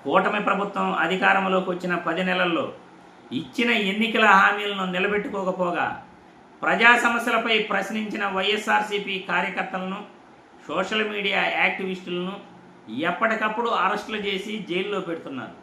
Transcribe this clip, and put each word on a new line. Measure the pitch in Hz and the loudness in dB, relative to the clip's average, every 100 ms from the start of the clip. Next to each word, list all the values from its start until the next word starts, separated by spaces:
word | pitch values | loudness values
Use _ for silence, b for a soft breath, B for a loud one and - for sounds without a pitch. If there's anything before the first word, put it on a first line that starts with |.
కూటమి | 139 180 196 208 | 4 4 4 0
ప్రభుత్వం | 190 196 196 190 190 | 0 0 -2 -2 -2
అధికారంలోకి | 180 165 185 196 196 190 185 185 | 0 0 2 4 4 4 0 0
వచ్చిన | 175 180 170 | -4 -2 -2
పది | 170 180 | -2 -2
నెలల్లో | 185 180 180 160 107 - - - - - - | 0 2 2 0 -2 -8 -20 -20 -20 -20 -8
ఇచ్చిన | 127 170 - 240 | -8 -6 -2 0
ఎన్నికల | 220 196 202 226 226 | 2 0 0 0 4
హామీలను | 214 196 202 208 202 202 185 | 6 8 6 2 -4 -4 -2
నిలబెట్టుకోకపోగా, | 180 202 208 - 202 185 180 175 160 117 - - - - - - - | -2 0 -2 -2 -4 -4 -2 -2 0 -2 -4 -14 -20 -20 -20 -20 -4
ప్రజా | 151 190 233 240 | -2 4 6 6
సమస్యలపై | 233 233 247 226 233 220 | 4 0 0 0 2 0
ప్రశ్నించిన | 208 196 196 220 208 214 202 | 2 -2 -2 -4 -4 -2 -2
వైఎస్ఆర్సీపీ | 190 202 214 220 214 202 202 196 190 185 | 0 0 0 2 2 2 -4 -4 -6 -2
కార్యకర్తలను, | 180 190 185 190 185 185 196 - - - - - - - | -2 0 -4 -4 -4 -6 -8 -10 -20 -20 -20 -20 -20 -4
సోషల్ | 160 185 220 208 | -2 0 0 -2
మీడియా | 208 196 190 | -2 0 0
యాక్టివిస్టులను | 151 160 185 185 190 185 - 175 180 202 - - - - - | 0 2 0 0 -6 -6 -6 -4 -4 -8 -14 -20 -20 -20 -10
ఎప్పటికప్పుడు | 117 165 180 226 220 214 226 233 | -2 -2 0 0 0 0 -2 0
అరెస్టులు | 190 185 202 214 214 | 0 0 -2 -4 -4
చేసి | 202 190 202 214 165 | -4 -4 -4 -8 -4
జైల్లో | 175 202 196 | -4 -2 -4
పెడుతున్నారు. | 170 160 143 135 101 85 | -4 -8 -8 -10 -10 -14